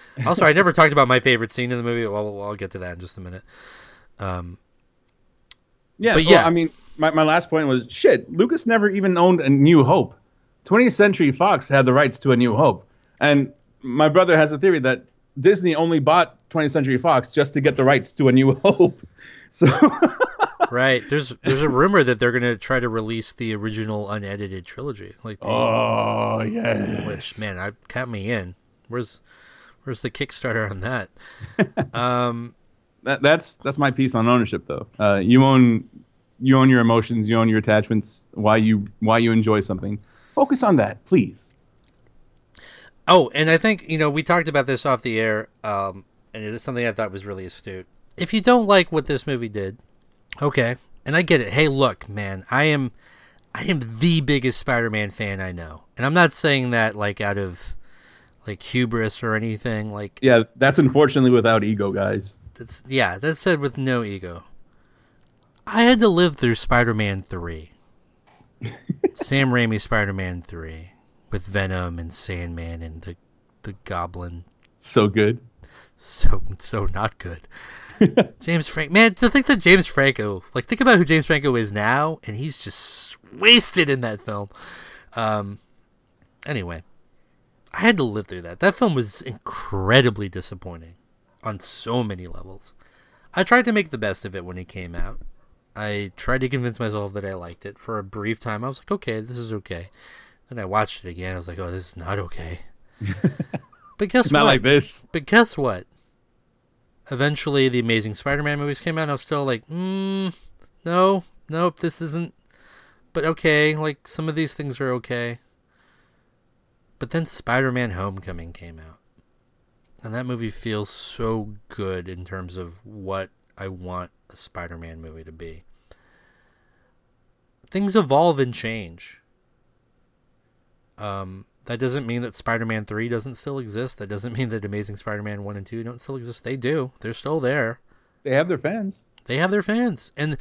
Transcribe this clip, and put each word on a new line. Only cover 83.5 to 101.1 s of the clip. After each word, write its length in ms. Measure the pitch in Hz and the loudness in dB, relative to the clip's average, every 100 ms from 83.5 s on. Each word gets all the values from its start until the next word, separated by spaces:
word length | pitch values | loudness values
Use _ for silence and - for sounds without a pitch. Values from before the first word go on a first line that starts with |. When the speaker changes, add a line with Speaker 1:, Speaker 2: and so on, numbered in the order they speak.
| 240 - 185 151 | 6 6 0 0
Speaker 1:
in 120 | 135 | 0
that 180 | 120 104 | -4 -8
film. 280 | - 104 101 - - - - - _ - | -8 -8 -10 -14 -20 -20 -20 -20 _ -6
Um, 440 | 110 107 101 101 _ _ _ _ _ _ _ _ - | -2 -2 -6 -12 _ _ _ _ _ _ _ _ -8
anyway, 380 | 135 87 82 - _ _ _ _ _ _ _ _ | -8 -8 -12 -16 _ _ _ _ _ _ _ _
I 60 | - | 0
had 160 | 214 202 | 2 2
to 60 | |
live 240 | 127 104 98 | -2 -4 -10
through 140 | 92 | -14
that. 160 | 85 90 | -14 -2
That 160 | 190 190 | 0 2
film 180 | 233 139 | 0 0
was 260 | 107 - | -2 -8
incredibly 1080 | - 110 - - - 98 95 123 123 104 101 | -12 -14 -14 -14 -8 -4 4 4 4 0 -6
disappointing 640 | 90 - 92 92 85 82 85 _ _ _ _ | -8 -12 -14 -16 -18 -20 -20 _ _ _ _
on 160 | 113 101 | -12 -10
so 440 | - - 110 120 | -10 -10 -4 -4
many 240 | 110 92 90 | -4 -8 -12
levels. 460 | - 92 92 - _ _ _ _ _ _ | -14 -14 -20 -20 _ _ _ _ _ _
I 100 | - | -4
tried 220 | 185 247 240 | 4 4 4
to 60 | |
make 180 | 214 160 | 0 -2
the 60 | 123 | -4
best 280 | 104 95 101 | -4 -4 -8
of 100 | 92 | -12
it 80 | 90 | -12
when 120 | 90 | -12
it 100 | 90 | -14
came 260 | 95 90 | -14 -10
out. 280 | 87 90 - - - _ _ _ - | -6 -4 -6 -12 -16 _ _ _ -10
I 360 | 107 104 98 - | -6 -6 -8 -8
tried 240 | - 131 | -4 -2
to 80 | 131 | -2
convince 300 | 131 123 110 | -4 -4 -6
myself 340 | 113 104 101 | -6 -6 -6
that 100 | 101 98 | -8 -10
I 80 | |
liked 320 | 92 87 85 98 | -10 -12 -16 -18
it 140 | 101 | -16
for 180 | - 110 | -10 -10
a 60 | |
brief 360 | 98 107 104 113 | -10 -8 -6 -6
time. 240 | 117 107 | -6 -8
I 40 | 123 | -8
was 120 | 135 | -12
like, 120 | - | -8
"Okay, 300 | 202 - 110 | -8 -6 -8
this 160 | 110 123 | -8 -12
is 160 | 113 | -10
okay." 360 | 107 - 87 90 _ - - _ _ _ | -10 -10 -12 -14 _ -20 -20 _ _ _
Then 100 | 120 | -12
I 60 | 95 | -4
watched 400 | 104 104 - | -2 -2 -6
it 40 | |
again. 260 | 92 | -14